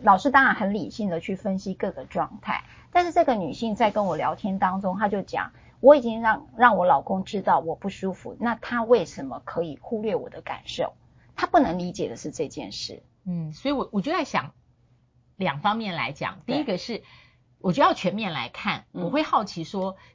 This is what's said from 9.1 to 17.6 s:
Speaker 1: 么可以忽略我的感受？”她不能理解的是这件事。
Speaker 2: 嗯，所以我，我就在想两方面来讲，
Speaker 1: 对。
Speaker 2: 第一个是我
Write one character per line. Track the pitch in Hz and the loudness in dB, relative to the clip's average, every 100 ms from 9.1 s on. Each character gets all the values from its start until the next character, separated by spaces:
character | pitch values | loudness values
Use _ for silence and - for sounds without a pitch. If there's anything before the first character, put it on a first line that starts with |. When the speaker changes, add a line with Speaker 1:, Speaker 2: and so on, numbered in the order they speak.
| - 135 | -8 -10
Speaker 1:
么 | 123 | -10
可 | - - | -8 -6
以 | 165 135 | -6 -6
忽 | - 220 | -8 -6
略 | 214 170 | -2 -4
我 | 127 | -4
的 | - | -14
感 | - - - | -12 -12 -10
受？” | - - - _ _ _ - | -6 -6 -6 _ _ _ -6
她 | 359 | 2
不 | 359 | 4
能 | 240 175 | 4 0
理 | 175 | -6
解 | - 165 | -6 -6
的 | - | -6
是 | 151 | -10
这 | - - | -6 -6
件 | - 101 | -8 -12
事。 | - - - _ _ | -10 -12 -14 _ _
Speaker 2:
嗯， | 190 175 160 | -8 -8 -8
所 | 156 262 | -6 -4
以 | |
我， | 285 190 | -4 -2
我 | 202 | -4
就 | 269 | -2
在 | 359 | -2
想 | 294 175 135 _ _ _ _ _ _ _ _ - | -2 -4 -6 _ _ _ _ _ _ _ _ -6
两 | 185 143 | -4 -2
方 | 196 220 | -2 -2
面 | 214 165 | -4 -6
来 | 120 | -6
讲， | 147 143 - - | -6 -8 -10 -6
Speaker 1:
对。 | 269 | -4
Speaker 2:
第 | |
一 | |
个 | 285 175 | -2 -4
是 | - 233 - - _ _ _ | -6 -10 -12 -20 _ _ _
我 | _ | _